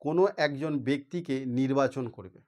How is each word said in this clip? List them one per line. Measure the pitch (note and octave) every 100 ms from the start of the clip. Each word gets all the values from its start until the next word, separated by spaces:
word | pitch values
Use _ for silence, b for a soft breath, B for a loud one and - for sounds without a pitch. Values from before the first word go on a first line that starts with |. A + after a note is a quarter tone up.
কোনো | D3 E3 G3 -
একজন | D3+ C3+ D#3 D3
ব্যক্তিকে | A#2+ C#3 C#3+ F3 E3+ C3+ C3
নির্বাচন | B2 C3 C3+ C3 C3+ A#2
করবে | - F#2 -